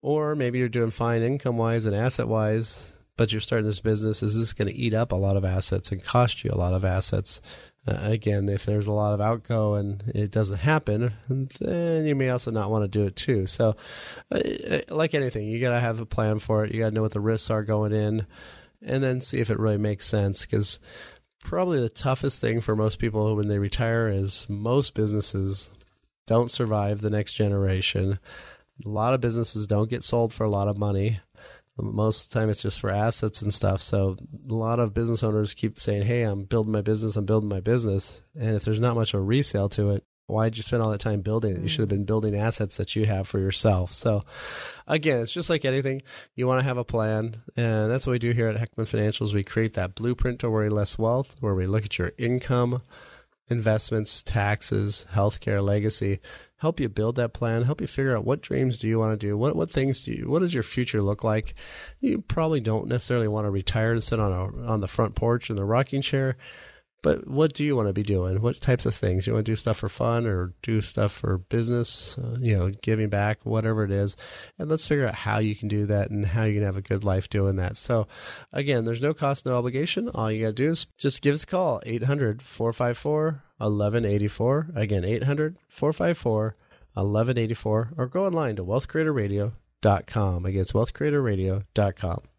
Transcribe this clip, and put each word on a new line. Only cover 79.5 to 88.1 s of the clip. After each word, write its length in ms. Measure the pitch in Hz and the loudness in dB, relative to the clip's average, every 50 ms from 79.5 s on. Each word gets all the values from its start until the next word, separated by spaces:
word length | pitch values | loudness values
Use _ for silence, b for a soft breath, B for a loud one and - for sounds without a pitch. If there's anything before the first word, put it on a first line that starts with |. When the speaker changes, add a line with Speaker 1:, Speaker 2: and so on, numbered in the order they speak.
| 127 | 0
Speaker 1:
obligation. 520 | 123 120 123 123 135 151 175 - 190 226 240 | 0 0 -2 -2 -2 -2 -2 -2 -4 -4 -4
All 200 | - - 113 110 | -4 -2 -2 0
you 120 | 110 110 110 | 0 0 0
gotta 120 | 110 107 | -2 0
do 180 | 120 131 156 165 | 0 0 0 0
is 160 | 160 - - _ | -2 -4 -8 _
just 260 | _ - 143 135 - - | _ -2 -2 -2 2 2
give 120 | 143 143 | 2 2
us 100 | 151 - | 2 -2
a 20 | |
call, 340 | - - 180 185 160 123 101 - | -2 -2 0 0 0 0 -2 -4
eight 160 | 113 113 120 - | -6 -4 -2 0
hundred 400 | 131 139 147 135 110 107 120 - | 0 0 2 2 0 0 -2 -8
four 300 | - - - 113 117 113 | -18 -6 -2 -2 -2 0
five 260 | - 131 120 120 - | 0 0 -2 -2 -2
four 460 | - 147 151 151 156 160 156 139 - _ _ _ | -2 -2 0 2 0 0 -2 -4 -10 _ _ _
eleven 440 | 110 107 107 104 104 104 107 117 117 | 0 0 2 2 2 2 2 2 2
eighty-four. 640 | 101 101 104 104 104 - - 113 120 135 147 156 160 170 | 2 2 2 2 0 0 0 0 2 2 2 0 -2 -2
Again, 300 | 123 107 101 104 98 87 | -2 0 2 2 0 2
eight 180 | 95 110 113 - | 0 0 0 0
hundred 320 | 135 143 147 151 156 180 - _ _ | 0 0 0 0 -2 -4 -8 _ _
four 240 | - - - 147 156 | -6 -2 0 0 0
five 260 | - 175 170 170 - | 2 2 0 0 0
four 380 | - 120 110 107 107 110 107 b b b b b b b b | 0 0 2 2 0 -2 -4 b b b b b b b b
eleven 420 | - 95 104 104 107 113 120 131 120 | -2 0 2 2 2 2 2 2 0
eighty-four, 540 | 113 110 117 - - 110 107 110 117 113 160 | 0 0 -2 -4 -2 0 0 0 0 -2 -2
or 100 | 156 123 | -4 -4
go 200 | 127 | -2